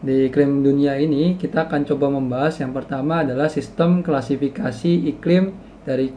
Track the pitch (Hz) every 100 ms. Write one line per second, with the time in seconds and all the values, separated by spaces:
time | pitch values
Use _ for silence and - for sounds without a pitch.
0 | 135 135 131 139 139 139 139 139 143 139
1 | 156 143 170 180 180 - 160 147 143 139
2 | 139 139 127 127 143 - 135 131 - 135
3 | 143 165 147 127 147 143 127 - 170 180
4 | 170 139 120 139 139 - 139 110 170 170
5 | 156 - 170 180 190 - - - - 131
6 | 131